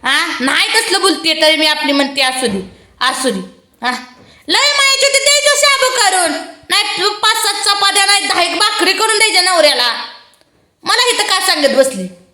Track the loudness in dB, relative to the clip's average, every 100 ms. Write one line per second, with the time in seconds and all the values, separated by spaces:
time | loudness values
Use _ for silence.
0 | 0 0 -2 -2 -2 0 0 0 0 0
1 | 0 0 -2 2 2 4 0 0 0 0
2 | 0 0 -2 -2 -4 -4 -8 -18 -20 _
3 | -4 -2 -4 -4 -10 -20 _ _ -6 -6
4 | -12 -20 -20 -20 -4 0 0 2 2 2
5 | 2 2 2 2 2 2 2 2 0 2
6 | 0 2 -2 -4 -10 -18 -4 -2 -2 -2
7 | -4 0 -2 0 -2 -2 -2 0 0 2
8 | 2 0 0 0 0 0 -2 0 0 0
9 | 0 2 2 2 2 2 2 2 -2 -4
10 | -12 -18 _ _ _ _ _ _ -2 0
11 | 0 0 -2 0 0 0 2 2 0 -2
12 | -10 -12 _